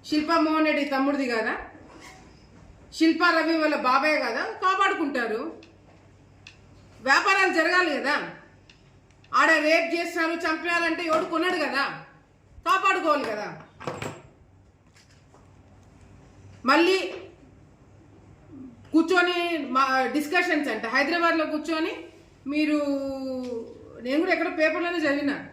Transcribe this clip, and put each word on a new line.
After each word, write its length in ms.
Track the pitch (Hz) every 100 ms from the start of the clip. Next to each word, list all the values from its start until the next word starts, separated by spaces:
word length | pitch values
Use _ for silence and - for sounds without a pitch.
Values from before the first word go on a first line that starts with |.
| -
శిల్పా 280 | 302 302 339
మోహన్ 260 | 311 311 311
రెడ్డి 180 | 294
తమ్ముడిది 420 | 277 269 277 269 254
కాదా? 280 | 226 226 - - - - - - - - - - - - - - -
శిల్పా 300 | 320 330 349
రవి 240 | 330 311 320
వాళ్ళ 160 | 302 285 262
బాబాయ్ 280 | 269 302 294
కాదా? 220 | 247 240 415 415
కాపాడుకుంటారు. 760 | 370 381 392 - 294 262 220 220 320 - - - - - - - - - - - - - - - 247
వ్యాపారాలు 460 | 311 381 392 381 330
జరగాలి 320 | 320 359 349 269
కదా. 180 | 254 294 170 - - - - - - - _ _ -
ఆడ 180 | 247 302 311 302
రేప్ 220 | 330 330
చేస్తున్నారు, 420 | 339 339 349 320 339
చంపేయాలంటే 580 | 349 320 339 339 330 330 330
ఎవడు 160 | 320 370
కొనడు 260 | 320 359 359
కదా, 200 | 277 262 277 - - - _ _ _ - 330
కాపాడుకోవాలి 580 | 381 392 370 311 285
కదా. 240 | 226 208 190 156 - - - - - - - _ - - - _ _ _ _ - _ - - - - - - - - - - - - - 247
మళ్ళీ 280 | 302 349 370 - - - - - - - _ - - - - - - - 277 - - -
కూర్చొని 460 | 311 330 359 349 349 349 330 247 262
మా 80 | 269 262 247 294
డిస్కషన్స్ 520 | 294 359 359 302 269
అంట, 180 | 214 226
హైదరాబాద్లో 600 | 262 285 339 339 330 294
కూర్చొని 480 | 302 - 320 339 - - - - _ 262
మీరు, 280 | 294 302 302 285 277 269 269 262 262 247 226 233 - - -
నేను 160 | 233 294
కూడా 120 | 370
ఎక్కడో 180 | 320 339
పేపర్లోనే 500 | - 311 349 349 349 302
చదివినా 320 | 285 285 - -